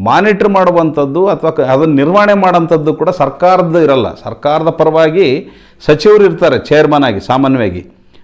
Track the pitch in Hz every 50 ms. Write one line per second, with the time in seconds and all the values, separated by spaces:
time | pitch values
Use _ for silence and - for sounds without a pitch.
0 | 98 113 135 170 202 214 208 196 226 202 196 190 185 180 175 170 165 156 143 147
1 | 143 135 139 175 190 202 170 143 156 160 156 151 135 127 131 139 160 160 147 135
2 | 139 160 185 208 208 208 202 202 190 185 180 170 165 160 170 160 147 156 147 -
3 | 156 180 180 - 143 135 - - 175 180 185 185 175 165 160 175 156 139 135 127
4 | 104 90 - - - 110 110 - - 147 151 160 160 160 - - 156 156 156 160
5 | 165 156 160 190 185 131 131 185 - - - - - _ _ _ - - 151 151
6 | - 208 214 208 202 185 165 - 175 151 127 107 - - 147 151 147 143 151 143
7 | 143 123 104 95 - - 123 135 139 135 135 127 110 95 87 90 - - _ _
8 | _ _ _ -